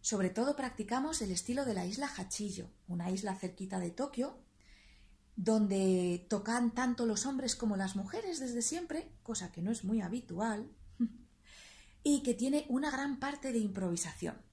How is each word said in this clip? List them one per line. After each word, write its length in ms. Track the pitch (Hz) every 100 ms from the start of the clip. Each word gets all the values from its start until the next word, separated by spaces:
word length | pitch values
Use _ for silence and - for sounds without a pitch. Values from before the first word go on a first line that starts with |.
sobre 280 | - 208 185
todo 260 | 190 254 285
practicamos 640 | 254 - 208 247 294 320
el 100 | 208
estilo 340 | 175 - 262 269
de 80 |
la 120 | 190 180
isla 240 | 220 277 -
Hachiyo, 540 | 190 - 208 185 175 - -
una 220 | 175 175
isla 260 | 185 202 196
cerquita 440 | 185 - 190 190
de 120 | 175
Tokio, 460 | 180 269 240 269 - - _ - - - - - - _ -
donde 880 | 190 220 208 196 190 185 180 175 -
tocan 420 | 208 208 240 240 233
tanto 300 | 254 240 233
los 200 | 208 269
hombres 300 | 262 247 -
como 220 | 226 196
las 180 | 190 190
mujeres 440 | 196 440 415 320
desde 220 | 254 240
siempre, 500 | 233 330 339 311 - -
cosa 280 | - 220 180
que 100 | -
no 100 | 180
es 120 | 226
muy 180 | 190 220
habitual, 680 | 180 240 - 175 226 208 254 - - -
<laughs> 100 | 233 - - _ - - - - - -
y 180 | 294 285
que 100 | 262
tiene 320 | 214 254 294 294
una 220 | 254 294
gran 280 | 262 285 254
parte 320 | 269 285 269
de 80 | 233
improvisación. 760 | 214 190 185 170 165 - 170 - -